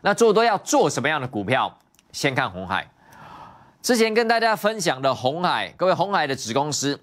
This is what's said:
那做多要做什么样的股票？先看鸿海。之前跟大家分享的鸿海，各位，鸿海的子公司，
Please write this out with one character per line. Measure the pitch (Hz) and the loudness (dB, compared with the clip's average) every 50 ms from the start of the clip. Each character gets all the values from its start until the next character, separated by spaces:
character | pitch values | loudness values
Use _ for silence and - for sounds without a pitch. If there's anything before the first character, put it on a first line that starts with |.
| - | 0
那 | 185 202 | 0 2
做 | - 233 226 202 | 4 4 4 6
多 | 214 233 | 4 4
要 | 233 208 - | 4 2 0
做 | - - - 285 220 151 | -2 0 2 2 2 2
什 | 135 - | 0 -2
么 | 123 143 | -2 -2
样 | 156 151 | -2 -2
的 | 131 123 | -4 -6
股 | - 107 101 | -6 -6 -2
票？ | 90 127 131 110 95 - _ _ _ _ _ _ _ | 0 0 0 0 -2 -6 _ _ _ _ _ _ _
先 | - - - 143 131 | -12 -2 -2 -2 0
看 | 143 135 113 | 0 -4 -4
鸿 | 90 90 95 | -6 -10 -8
海。 | 87 95 92 73 - _ _ _ _ - - - - - - - - - - - - _ _ | -4 -4 -4 -4 -8 _ _ _ _ -20 -20 -20 -20 -20 -20 -20 -20 -20 -20 -20 -20 _ _
之 | - - 247 | -2 -2 2
前 | 226 226 226 214 | 2 2 2 2
跟 | 226 240 | 0 2
大 | 226 233 226 | 2 2 2
家 | 226 226 220 | 2 2 0
分 | - - 208 226 220 | 0 0 -2 -2 0
享 | 170 170 135 131 | -2 -2 -2 0
的 | 135 135 127 | 0 0 0
鸿 | 113 - 127 143 170 180 | 0 -2 -2 -2 0 -2
海， | 175 143 113 101 85 - | -2 0 -2 -4 -6 -6
各 | - 175 | -2 0
位， | 185 180 | 0 2
鸿 | - 170 202 202 | 2 0 0 0
海 | 185 156 | 0 0
的 | 139 135 | 0 -2
子 | 127 - 110 113 | -6 -6 -2 -2
公 | 139 147 151 139 | 0 0 0 -2
司， | - 131 139 143 - | -4 -4 -4 -4 -6